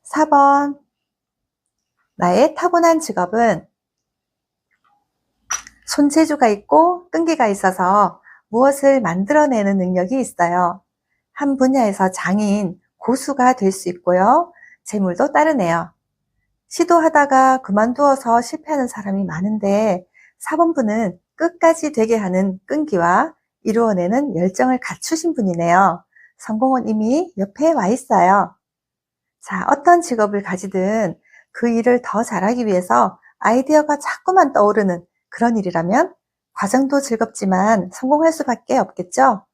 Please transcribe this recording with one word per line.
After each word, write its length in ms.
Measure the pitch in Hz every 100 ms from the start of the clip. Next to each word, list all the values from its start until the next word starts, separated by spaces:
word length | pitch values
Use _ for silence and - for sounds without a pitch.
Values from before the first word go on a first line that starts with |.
사 240 | - 302 302
번, 540 | 285 277 277 285 285 _ _ _ _ _ _ _ _ _ _ _ _ _ -
나의 400 | 175 185 311 311
타고난 440 | 349 349 339 320
직업은 680 | 320 190 180 220 233 170 - _ _ _ _ _ _ _ _ _ _ _ _ _ _ _ _ _ _ - - _ -
손재주가 640 | - 285 302 311 294 240
있고 640 | 208 - 294 339 359 _
끈기가 360 | 320 330 320 226
있어서 720 | 196 185 185 180 208 190 - _ - _
무엇을 520 | 220 269 277 277 269
만들어내는 760 | 190 175 196 302 - 233 202 196
능력이 420 | 180 180 185 262
있어요. 600 | 240 - 170 175 175 180 _ _ _ _ _
한 260 | - 285 277
분야에서 520 | 262 269 214 196 190
장인, 720 | 185 180 202 208 202 190 185 _ _
고수가 560 | - 262 - 277 254
될 180 | 254 190
수 160 | 190 180
있고요. 600 | 180 - 180 196 190 349 _ - _
재물도 480 | - 214 190 175 285
따르네요. 600 | 285 311 285 170 170 170 _ _ _ _ _ _ _ _
시도하다가 920 | - 339 339 320 311 277 262 262 262
그만두어서 800 | 262 202 226 247 285 277 240 233
실패하는 460 | 240 320 311 294 247
사람이 380 | 214 196 196 185
많은데 840 | 160 196 220 196 202 220 180 - _ _ _
사 180 | - 311
번 160 | 339
분은 460 | 320 220 220 208 175 _ _
끝까지 560 | 330 - 330 330 302
되게 240 | 233 220 226
하는 440 | 196 185 190 185 -
끈기와 680 | 294 302 185 170 190 320 _ _ _
이루어내는 720 | 220 220 226 190 175 240 285 165
열정을 440 | 185 185 254 247
갖추신 560 | - 165 - 320 339 285
분이네요. 680 | 196 170 170 175 196 165 _ _ _ _
성공은 500 | - 220 262 262 220
이미 440 | 220 214 285 359 -
옆에 340 | 196 - 311
와 140 | 302 185
있어요. 680 | 254 - 208 175 202 175 _ _ _ _ _ _ _ _ _
자, 260 | - 185 -
어떤 320 | 285 349 349
직업을 400 | 339 226 208 202
가지든 720 | 196 185 196 190 185 220 190 170 _ _ _
그 180 | - 240
일을 320 | 226 233 247
더 200 | 247 202
잘하기 420 | 240 175 190 247 220
위해서 540 | 180 180 240 202 - _ _
아이디어가 600 | 202 240 269 302 302 294
자꾸만 540 | - - - 381 294
떠오르는 520 | 269 208 208 196 175 _ _ _
그런 280 | - 233 226
일이라면 560 | 185 170 170 233 370 _ _ _ _
과정도 480 | - 196 254 269 285
즐겁지만 880 | 277 226 226 - 196 185 208 220 180
성공할 380 | - 254 294 330
수밖에 440 | 320 277 233 - 254
없겠죠? 680 | 196 - 180 - 262 202 _